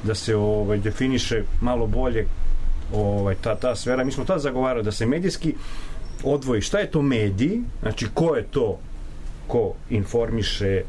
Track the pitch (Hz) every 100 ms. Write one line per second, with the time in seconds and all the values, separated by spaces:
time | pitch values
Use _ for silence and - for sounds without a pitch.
0 | 107 107 - 110 104 107 101 104 104 101
1 | 131 131 - 117 101 - 120 123 117 107
2 | 127 113 107 - - - - - - 107
3 | 104 101 101 92 - 107 127 120 - 127
4 | 127 135 123 143 143 127 131 123 104 107
5 | 147 147 185 - 160 - - - - -
6 | - - 131 143 131 117 - 196 202 160
7 | 143 123 107 95 139 226 240 - - -
8 | 113 - 165 139 - 143 113 90 - -
9 | - - - - - 120 101 - - 117
10 | 95 120 113 113 101 - 98 98